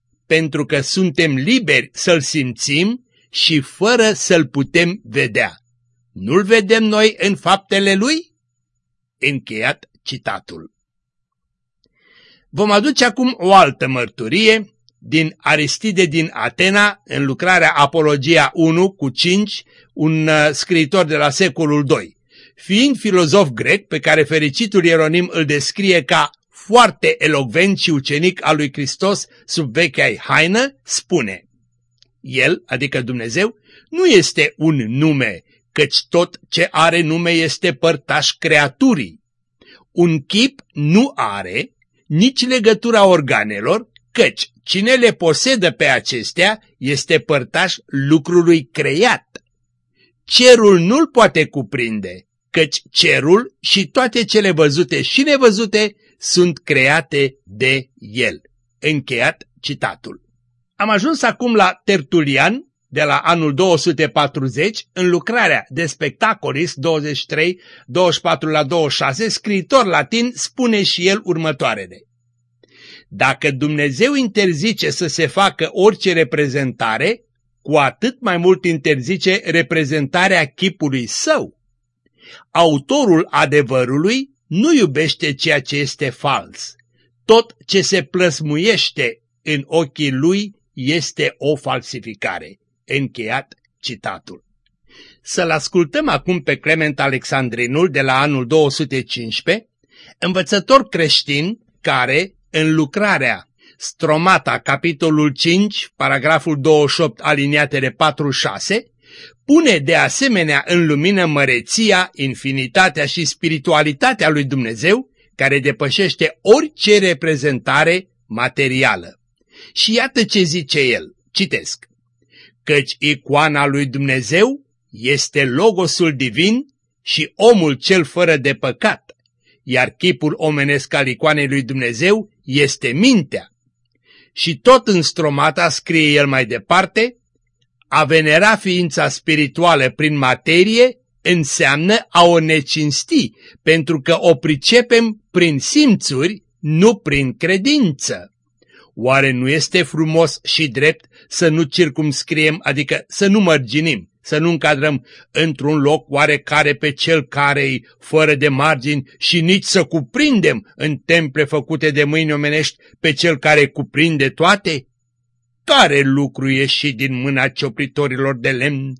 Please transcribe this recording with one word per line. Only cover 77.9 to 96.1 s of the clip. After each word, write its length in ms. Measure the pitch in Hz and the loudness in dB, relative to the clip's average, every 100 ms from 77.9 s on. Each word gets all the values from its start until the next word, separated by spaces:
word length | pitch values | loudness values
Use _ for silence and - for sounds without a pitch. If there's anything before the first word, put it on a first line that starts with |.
| - 233 247 | 0 -4 -4
mai 160 | 226 175 | -4 0
mult 280 | 175 185 180 | 2 2 2
interzice 760 | 165 151 143 123 147 185 190 | -2 0 -2 -2 -2 0 -2
reprezentarea 1040 | - 160 160 160 143 156 139 175 190 185 147 | 0 -2 0 -2 -2 -2 -2 0 2 0 -2
chipului 600 | - 190 - 151 131 117 | -4 -4 -2 -4 -4 -6
său. 520 | - - 302 107 - _ _ _ _ _ _ - - _ | -4 -2 -2 -4 -12 _ _ _ _ _ _ -20 -20 _
Autorul 760 | 156 170 147 135 285 254 160 160 | 2 2 2 0 0 4 2 2
adevărului 1000 | 143 151 147 131 131 123 139 180 254 269 _ - | 0 0 0 0 0 0 0 0 -2 -4 _ -6
nu 260 | 165 285 | -2 2
iubește 600 | 311 185 131 160 - 156 | 2 2 0 -4 -4 -6
ceea 280 | 139 165 147 | -4 -2 -2
ce 140 | 139 143 | -2 -4
este 340 | 139 - 139 | -6 -6 -8
fals. 680 | - 143 123 - - - - _ _ _ _ - | -4 -4 -4 -6 -16 -20 -20 _ _ _ _ 2
Tot 300 | 226 - _ - | 4 2 _ -4
ce 160 | 196 | -2
se 220 | 160 190 | 0 -2
plăsmuiește 1160 | 139 185 180 143 156 147 202 208 - - 123 - _ _ | -2 0 0 -2 -4 -2 0 0 -2 -4 -6 -6 _ _
în 200 | - 147 139 | -6 -6 -2
ochii 460 | 165 156 - 143 | -2 -2 -4 -4
lui 400 | 131 156 196 208 - _ | 0 0 0 -4 -12 _
este 600 | - 127 165 147 - 143 - | -8 -4 -4 -4 -4 -6 -4
o 180 | 139 147 | -4 -4
falsificare.” 1040 | 139 127 127 127 113 104 107 90 92 98 _ _ - | -4 -8 -8 -14 -14 -10 -8 -8 -12 -20 _ _ -6
Încheiat 640 | 139 131 - 110 123 139 - _ _ | -4 -4 -8 -8 -8 -8 -18 _ _
citatul. 640 | - 117 113 92 - - _ _ _ _ _ - - _ | -14 -10 -10 -12 -16 -20 _ _ _ _ _ -20 -20 _
Să-l 280 | - - 170 | -10 -4 -2
ascultăm 580 | 156 - 185 160 294 | -4 -2 -2 0 -2
acum 320 | 302 | -2